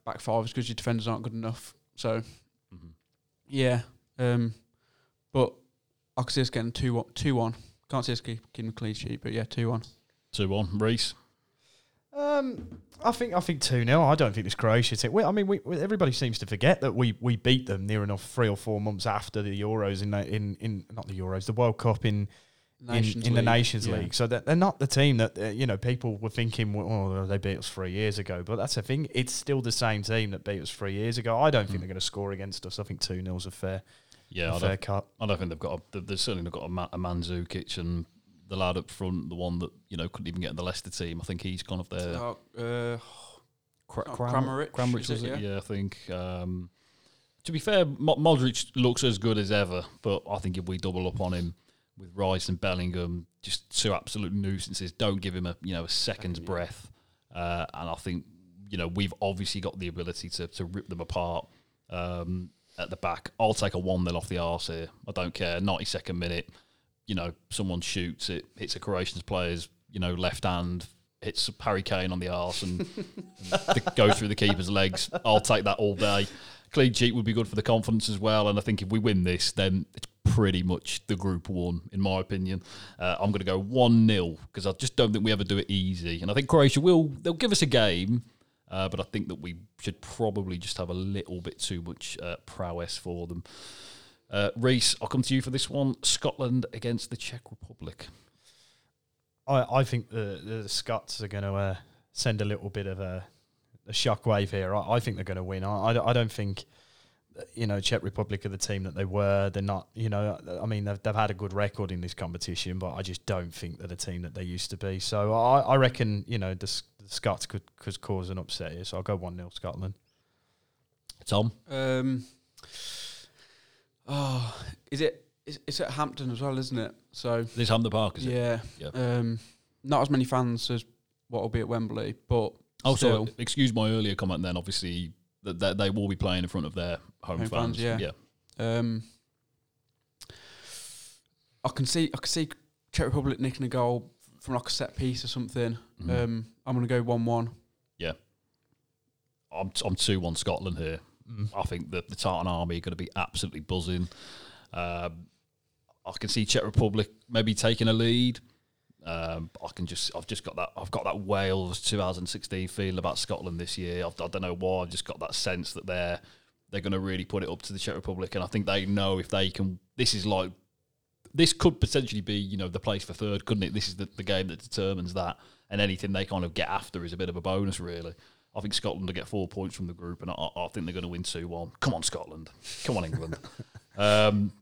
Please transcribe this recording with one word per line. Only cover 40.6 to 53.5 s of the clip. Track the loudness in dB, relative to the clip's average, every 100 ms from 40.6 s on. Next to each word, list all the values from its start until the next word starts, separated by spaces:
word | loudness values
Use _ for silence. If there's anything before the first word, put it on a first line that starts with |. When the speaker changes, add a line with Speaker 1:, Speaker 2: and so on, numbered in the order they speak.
Speaker 2:
Leicester | -4 -4 -8
team. | -6 -6 -6
I |
think | -6 -6
he's | -6 -6
kind | -6 -6
of | -6
their | -6 -4 -4
Speaker 1:
Uh, | -4 -8 _ -8
uh, | -4 -2 -4 -6 -10 -20 -20 -20 _ _ _ _ -12
Speaker 2:
Cra-, | -8 -6
Speaker 1:
oh, |
Speaker 2:
Kram-, | -4 0 0
Speaker 1:
Kramaric, | 0 -2 -4
Speaker 2:
Kramaric | 0 0 0
Speaker 1:
is | -2
Speaker 2:
was | -4
Speaker 1:
it? | -4
Speaker 2:
it? | -4
Speaker 1:
Yeah. | -4
Speaker 2:
Yeah, | -4
I |
think. | -4 -4 -4 -6 -8
Um, | -6 -4 -4 -4 -6 -8 _ _ _ _ _ _ _ -6
to |
be | -4
fair, | 4 6 6
Mo-, | 4 2 6
Modric | 6 6 4 0 -2 4
looks | 4 6 2
as | 4
good | 2 2
as | 4
ever, | 4 4 0 -6 -4
but | 0 0 -2
I | -4
think | -2 -2
if | -2
we | -4
double | -2 -2 -2
up | 0
on | -2
him | 0 -2 -6 _ _ _ -20
with | -10 -2
Rice | 2 2 0
and | 0
Bellingham, | 0 0 0 -2 -2 -4 -8 _
just | -6